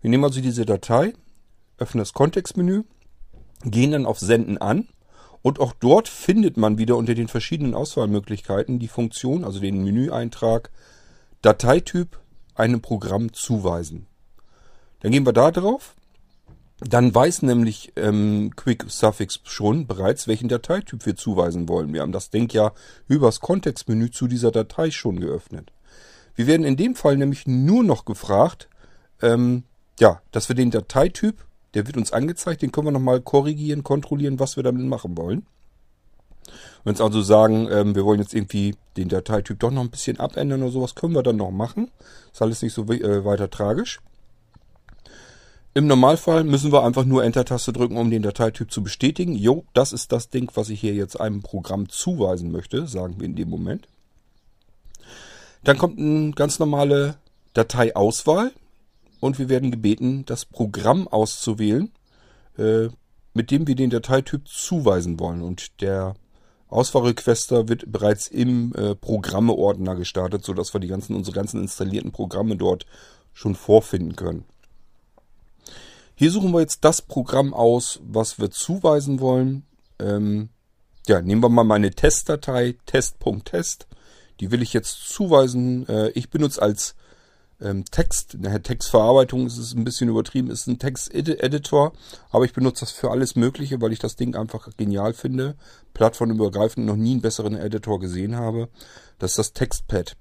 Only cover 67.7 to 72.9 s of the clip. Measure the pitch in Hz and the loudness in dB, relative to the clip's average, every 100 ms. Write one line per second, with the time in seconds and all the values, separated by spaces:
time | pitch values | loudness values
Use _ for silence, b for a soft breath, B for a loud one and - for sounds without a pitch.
67.7 | 117 - 107 104 104 - - 123 123 117 | -2 -4 -2 0 0 -2 -2 0 0 -2
68.7 | - 104 101 - 107 - 95 117 107 98 | -4 -4 -4 -4 -4 -2 0 2 4 2
69.7 | 98 92 92 90 95 92 101 - 92 87 | 0 -4 -4 -4 -4 -4 -4 -6 -6 -4
70.7 | 104 90 92 - 98 98 95 101 107 98 | -6 -6 -8 -6 -6 -6 -6 -6 -6 -8
71.7 | - 95 101 - - 90 92 110 101 92 | -6 -6 -4 -8 -8 -8 -4 -4 -2 0
72.7 | 90 - | -2 -6